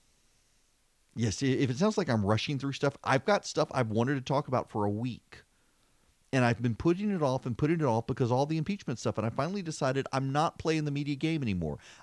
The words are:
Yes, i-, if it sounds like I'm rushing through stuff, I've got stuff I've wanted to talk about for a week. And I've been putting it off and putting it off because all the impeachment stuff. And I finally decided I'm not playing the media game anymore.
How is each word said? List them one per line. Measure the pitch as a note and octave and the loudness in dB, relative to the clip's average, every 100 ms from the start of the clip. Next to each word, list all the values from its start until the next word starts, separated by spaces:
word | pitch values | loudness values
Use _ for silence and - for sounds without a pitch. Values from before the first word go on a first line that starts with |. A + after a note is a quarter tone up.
| _ _ _ _ _ _ _ _ _ _ _ | _ _ _ _ _ _ _ _ _ _ _
Yes, | - A2+ - | -4 -2 0
i-, | C3+ | 0
if | B2+ C3+ | 2 0
it | B2+ | 2
sounds | G#3 G#3+ | 0 2
like | D#3+ | 0
I'm | A2+ G2 | 2 2
rushing | G#2+ - C#3 | 2 0 -4
through | C3+ | -4
stuff, | C3 C#3+ - | 0 -2 0
I've | - C3 | 2 2
got | G#3+ G3+ - | 4 0 0
stuff | D#3 D3+ | -2 0
I've | C#3 A2+ | 0 0
wanted | A2 A#2+ C#3+ | 2 0 0
to | |
talk | B2+ C#3 D3 | 0 0 2
about | B2 - | -2 0
for | A2+ | 0
a | G#2 | 0
week. | G#2 B2+ A2 - - - _ _ _ _ _ _ _ - | 0 -4 -8 -14 -20 -20 _ _ _ _ _ _ _ -2
And | C3 | 2
I've | A#2+ A#2 | 2 2
been | A#2+ | 0
putting | G#2+ E3+ F3 G#3 | 0 2 2 0
it | F#3 | 0
off | C#3 C3 B2+ | 0 0 -2
and | A2+ | 0
putting | D3 E3+ | 2 2
it | |
off | C#3+ A2+ - | 2 2 0
because | B2+ A#2+ | 0 2
all | B2 | 2
the | D3 D#3+ | 2 0
impeachment | D3+ G3+ - A#2+ | -2 -4 -4 -4
stuff. | A#2+ - | -2 -2
And | A2 | -2
I | |
finally | B2 D3+ G3+ | -2 -4 -4
decided | D#3+ - C3+ C3 - | -6 -2 0 0 -2
I'm | C3+ C3+ | -2 0
not | C#3+ D#3+ - | 0 0 -2
playing | E3 D#3+ | -2 0
the | D3 | 0
media | C#3+ D3 | -2 -4
game | C3+ D#3+ D#3+ | -2 -2 0
anymore. | A#2+ F#2 D#2 C#2+ - - | 0 -2 -2 -6 -10 -20